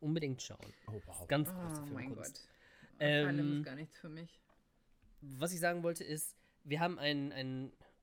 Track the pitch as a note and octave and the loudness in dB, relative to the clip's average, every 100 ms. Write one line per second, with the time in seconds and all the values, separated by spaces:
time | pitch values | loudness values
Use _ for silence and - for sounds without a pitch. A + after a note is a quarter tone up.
0 | D3+ D#3+ D3 C3 - - - - - G#2+ | 0 2 2 -2 -6 -12 -14 -14 -10 -8
1 | - - F2+ C#3+ D3+ - E3+ D#3 C#3+ C#3 | -8 -8 2 2 2 -2 -4 -4 -6 -6
2 | C3 A2 - - - - - - - - | -6 -8 -8 -12 -18 -20 -20 -20 -14 2
3 | D3 D3 D3 C#3+ D3 D3 D3+ C3+ D#3 - | 6 6 6 4 2 2 -2 -6 -12 -12
4 | E3+ D#3 E3 - _ _ _ _ _ _ | -12 -12 -12 -16 _ _ _ _ _ _
5 | - - C#3+ C3 E3+ F3+ E3+ F3 E3+ E3+ | -20 -18 -12 -2 -2 2 2 2 0 0
6 | - D3+ - - _ _ C#3+ D3 F3 F3 | -2 -4 -6 -10 _ _ -2 2 2 2
7 | D3 D3 C#3 C3 C3 C3 C3 - - _ | 2 2 0 -2 -4 -4 -6 -10 -20 _